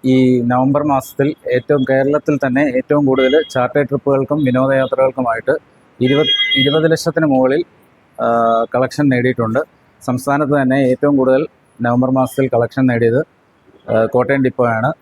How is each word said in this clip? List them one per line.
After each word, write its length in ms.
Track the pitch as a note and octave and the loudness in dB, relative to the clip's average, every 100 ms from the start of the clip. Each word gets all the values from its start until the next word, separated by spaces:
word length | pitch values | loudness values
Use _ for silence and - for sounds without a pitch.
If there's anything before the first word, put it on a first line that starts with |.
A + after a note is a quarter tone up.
| C3 | 2
ഈ 360 | C3 B2+ B2+ | 2 4 2
നവംബർ 420 | A#2+ B2 C3 C#3+ | 0 0 2 0
മാസത്തിൽ 520 | D3 C3+ - - C#3+ - - | 0 -2 -4 -4 -4 -4 -4
ഏറ്റവും, 340 | B2+ - D3 B2+ | -4 0 -2 2
കേരളത്തിൽ 480 | C3+ C3+ D3 - C#3+ | 0 2 0 -2 -2
തന്നെ 240 | C3+ B2+ | -2 0
ഏറ്റവും 440 | D3 B2+ - D3 C#3 | 0 -2 0 0 2
കൂടുതൽ 380 | C3 C3 D3+ D3+ | 2 2 2 0
ചാർട്ടേഡ് 360 | C3 B2 D3 C#3 | -4 -2 -2 -2
ട്രിപ്പുകൾക്കും 560 | C#3 C#3 C3+ C3+ D3 | -2 0 -2 0 -2
വിനോദയാത്രകൾക്കുമായിട്ട് 1120 | C3+ B2+ C3+ C3+ C3 C3 C3 C3 B2 A2+ C3 D#3 _ _ _ _ | 0 0 0 0 0 0 0 0 -4 -2 -2 -4 _ _ _ _
ഇരുപത്, 260 | B2+ C#3+ D3+ - - C3+ | 0 2 2 0 0 0
ഇരുപത് 360 | C3+ D#3 D#3+ | 0 2 0
ലക്ഷത്തിന് 340 | D#3+ E3+ D#3 D#3+ | 0 -2 -2 0
മുകളിൽ, 380 | C3 C3 D3+ - _ _ _ _ - | 2 2 0 -4 _ _ _ _ -6
ആ, 20 | A#2 A#2 A2+ A2+ A#2 B2 | -2 0 0 0 -2 -2
കളക്ഷൻ 340 | C3 - C#3+ | -2 0 0
നേടിയിട്ടുണ്ട്. 500 | B2 B2+ B2 A2+ A#2+ - _ _ _ | 2 0 -2 -2 -2 -4 _ _ _
സംസ്ഥാനത്ത് 580 | - B2+ C3+ C#3+ D3 C#3+ | -8 -6 -2 -2 0 0
തന്നെ 140 | C3 C3+ | 0 0
ഏറ്റവും 420 | C3 C3 D3 C#3+ | 0 0 0 2
കൂടുതൽ 300 | C3 C3 D#3 _ _ - | 2 0 -2 _ _ -6
നവംബർ 300 | A#2+ A#2+ C3 | -2 0 0
മാസത്തിൽ 360 | C3 B2+ - C3 | 0 -2 -2 0
കളക്ഷൻ 380 | A#2 A#2 - C3 | 0 -2 0 0
നേടിയത്, 400 | A#2 A#2 B2 - _ _ _ _ _ - | 2 2 0 -4 _ _ _ _ _ -4
ആ, 140 | A2+ A2 | -2 0
കോട്ടയം 380 | B2+ B2 C#3 | 0 0 0
ഡിപ്പോയാണ്. 500 | B2+ - A#2+ A2+ B2+ - | 0 0 -2 0 -4 -6